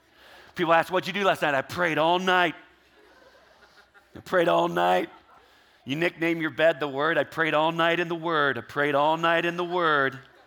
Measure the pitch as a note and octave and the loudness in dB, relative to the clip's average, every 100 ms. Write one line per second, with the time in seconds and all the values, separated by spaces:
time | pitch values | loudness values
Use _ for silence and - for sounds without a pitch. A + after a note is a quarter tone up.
0 | _ _ - - - - E3 E3 D#3 F3+ | _ _ -20 -20 -12 -4 2 2 2 -2
1 | D#3+ F#3+ F#3+ D#3 D#3 C3+ - F3 E3+ D3 | -2 -2 0 0 0 -2 -2 -2 -2 2
2 | D#3+ F3+ F#3 F#3 E3+ - - _ _ _ | 2 2 2 2 2 -2 -18 _ _ _
3 | - - - - _ _ - _ _ _ | -20 -20 -20 -20 _ _ -20 _ _ _
4 | _ - - F3+ E3+ E3+ F3 F3 F3+ F3+ | _ -20 -2 0 2 2 0 0 2 0
5 | - - _ - _ _ _ _ - D3 | -2 -12 _ -20 _ _ _ _ -8 -2
6 | F3 D#3 E3 E3 D#3 B2 D#3+ D#3+ D3 C3+ | -2 -2 -4 -2 -4 2 2 2 -4 -2
7 | D#3 D#3 C3+ - D#3+ D3+ D#3+ E3 E3+ E3+ | 0 0 -2 -2 0 0 0 0 0 0
8 | E3+ E3+ E3 D#3 C#3 A#2+ - C#3+ D3 C#3 | -2 -4 -2 0 0 -2 -6 -2 0 2
9 | D3+ D#3+ E3 E3 E3+ F3 F3 F3+ E3 C#3+ | 0 0 0 0 0 -4 -4 0 2 2
10 | C3+ C3 - - | 0 -4 -18 -20